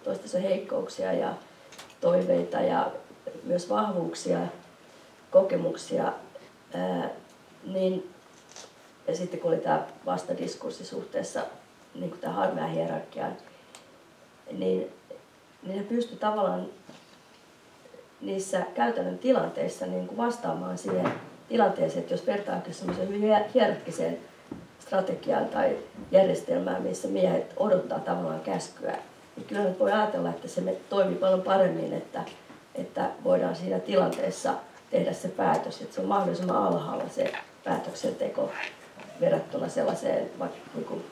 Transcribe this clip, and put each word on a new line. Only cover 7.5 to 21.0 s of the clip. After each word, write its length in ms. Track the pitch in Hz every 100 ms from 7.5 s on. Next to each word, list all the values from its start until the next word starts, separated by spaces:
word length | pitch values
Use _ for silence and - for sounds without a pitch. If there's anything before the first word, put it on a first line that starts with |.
| -
niin, 460 | - 190 185 185 - - - - - - - - - - -
ja 80 | 165
sitten 240 | 180 -
kun 120 | 170
oli 80 | 160
tää 280 | - - - - -
vastadiskurssi 800 | - - - - - - - -
suhteessa, 580 | - - - - - - - - - - -
niin 140 | 175
kuin 100 | -
tää 100 | -
harmea 360 | - - - 165
hierarkiaan, 680 | - - - - - - - - - - - - - - - - - -
niin, 420 | 95 92 92 92 - - - - - - -
niin 140 | - 190
ne 60 |
pystyi 340 | 202 233 233 185
tavallaan 500 | 214 214 190 180 185 - - - - - - - - - - - - - - -
niissä 400 | 196 190 190 185 - -
käytännön 420 | 220 220 180 185
tilanteissa 680 | 247 254 - - 180 - 185
niin 220 | 185 180
kuin 100 | 202
vastaamaan 600 | 240 233 185 165 180 180
siihen 360 | 190 185